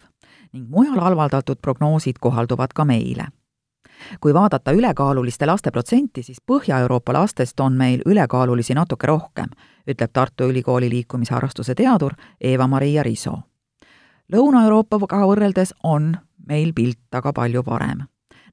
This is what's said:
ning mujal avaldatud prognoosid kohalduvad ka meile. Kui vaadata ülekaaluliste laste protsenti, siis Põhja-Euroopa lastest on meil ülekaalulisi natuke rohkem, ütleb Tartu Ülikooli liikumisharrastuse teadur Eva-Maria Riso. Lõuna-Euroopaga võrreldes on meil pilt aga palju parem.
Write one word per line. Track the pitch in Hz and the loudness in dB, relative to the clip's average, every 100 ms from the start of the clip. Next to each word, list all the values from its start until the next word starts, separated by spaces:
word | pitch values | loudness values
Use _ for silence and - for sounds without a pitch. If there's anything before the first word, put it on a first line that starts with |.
| _ _ _ _ _ | _ _ _ _ _
ning | 131 120 | -18 -2
mujal | 160 285 254 | 2 2 2
avaldatud | 175 175 147 131 135 135 | 0 2 2 0 -2 -4
prognoosid | - 127 151 156 135 123 | -4 -2 0 0 -2 -2
kohalduvad | 123 120 117 117 131 - | -2 0 -2 -2 -4 0
ka | 151 | 0
meile. | 117 117 123 - - _ _ _ _ _ - - 190 | 0 -2 -6 -10 -14 _ _ _ _ _ -20 -20 -2
Kui | 151 | 2
vaadata | 147 202 143 - | 4 4 2 0
ülekaaluliste | 170 240 147 139 135 123 - 147 | 2 2 0 -2 0 -2 -2 -2
laste | 190 - | 0 -2
protsenti, | 120 - 233 277 - | -4 0 0 0 -6
siis | 123 127 | -14 -14
Põhja-Euroopa | - 269 - 131 123 127 120 | -2 -2 0 0 2 0 0
lastest | 135 202 - 127 - | 0 0 -2 -4 -2
on | 135 | 0
meil | 127 127 127 - | 2 2 0 2
ülekaalulisi | 208 139 127 127 120 117 | 2 2 0 0 0 0
natuke | 139 180 - - | 0 0 -2 0
rohkem, | 156 - - - - _ _ - | 0 -2 -10 -12 -12 _ _ -10
ütleb | 131 113 | -4 -2
Tartu | - 127 - | 0 -2 0
Ülikooli | 131 127 127 123 123 | -2 0 0 0 0
liikumisharrastuse | 123 117 123 117 123 - - 127 123 | -2 -4 -6 -4 -2 -4 -6 -6 0
teadur | 240 226 143 147 - _ | 2 2 0 -6 -16 _
Eva-Maria | 127 131 131 135 143 151 | -2 0 2 2 0 0
Riso. | 127 113 120 - - _ _ _ _ _ _ _ _ | -2 -4 -8 -10 -14 _ _ _ _ _ _ _ _
Lõuna-Euroopaga | 202 277 262 220 214 220 214 196 202 196 | 2 4 4 6 4 2 -2 -2 0 2
võrreldes | 208 202 190 185 - | 4 2 0 -2 -2
on | 165 151 151 165 - _ - | -2 0 0 -4 -8 _ -6
meil | 147 160 | -2 -2
pilt | 160 120 117 _ 127 | 0 -2 -4 _ -6
aga | 135 | -4
palju | 143 120 123 | -2 -2 -2
parem. | 127 117 - 135 135 _ _ _ _ | -2 -4 -4 -6 -10 _ _ _ _